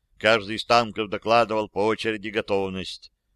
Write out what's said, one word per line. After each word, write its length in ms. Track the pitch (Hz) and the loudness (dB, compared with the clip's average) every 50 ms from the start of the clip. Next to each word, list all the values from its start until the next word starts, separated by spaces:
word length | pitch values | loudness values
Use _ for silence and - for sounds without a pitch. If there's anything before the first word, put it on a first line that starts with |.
| _ _ _ - | _ _ _ 0
каждый 380 | - 107 113 113 101 95 110 | 2 4 4 4 2 -4 -8
из 80 | 107 - | -8 0
танков 440 | - 120 117 120 110 98 - 110 101 | 2 2 2 2 2 -2 -6 -6 -6
докладывал 580 | 95 101 - 107 113 117 117 101 110 110 107 101 | -6 -6 0 2 4 4 4 2 0 -2 -4 -4
по 160 | - 92 101 | -2 0 0
очереди 440 | 110 110 104 - 113 110 107 95 110 | 0 0 -2 -2 -4 -4 -4 -6 -6
готовность. 840 | 101 110 107 - 104 98 98 95 95 95 90 - - - - _ _ _ _ _ _ | -6 -6 -4 -2 -2 -2 -2 -2 -4 -8 -8 -10 -12 -14 -18 _ _ _ _ _ _